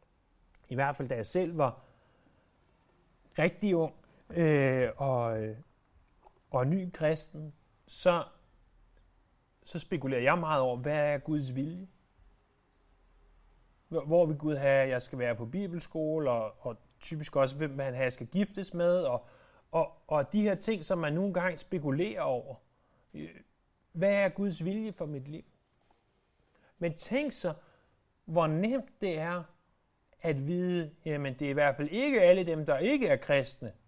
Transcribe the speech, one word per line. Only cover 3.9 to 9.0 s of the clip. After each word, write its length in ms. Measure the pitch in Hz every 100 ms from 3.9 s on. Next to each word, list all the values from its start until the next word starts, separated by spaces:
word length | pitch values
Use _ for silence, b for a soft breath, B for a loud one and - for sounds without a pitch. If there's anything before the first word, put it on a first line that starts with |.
| - b b -
øh, 600 | 175 160 147 135 131 120 -
og, 460 | 139 127 117 110
øh, 140 | 107 110 - _ _ _ _ _ - _ -
og 180 | 131 131
ny 240 | 190 180
kristen, 640 | - 156 156 - 151 156 - _ _ -
så, 360 | - 180 170 - - _ _ _ _ _ _